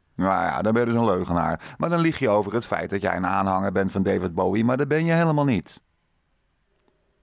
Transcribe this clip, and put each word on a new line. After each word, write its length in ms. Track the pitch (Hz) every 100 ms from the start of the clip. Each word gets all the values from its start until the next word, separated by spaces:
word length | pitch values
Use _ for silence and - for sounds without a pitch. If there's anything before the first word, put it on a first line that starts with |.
| _ -
Nou 140 | 92
ja, 320 | 92 87 67
dan 120 | 101
ben 80 | 113
je 60 | 117
dus 100 | 117
een 80 | 117
leugenaar. 720 | 92 87 85 82 82 - -
Maar 120 | 160
dan 100 | 170
lieg 200 | 165 -
je 100 | 127
over 240 | 104 101
het 120 | 113 -
feit 240 | 85 85
dat 120 | 98
jij 140 | 92 87
een 100 | 90
aanhanger 460 | 98 98 95 98
bent 200 | 95 95
van 120 | 101
David 300 | 98 95 90
Bowie, 300 | 85 92 101 113
maar 120 | 127
dat 100 | 143
ben 180 | 151 165
je 80 |
helemaal 320 | 165 165 147 143
niet. 360 | 101 - - _ _ _ _ _ _ _ _ _ _ _ _ _ _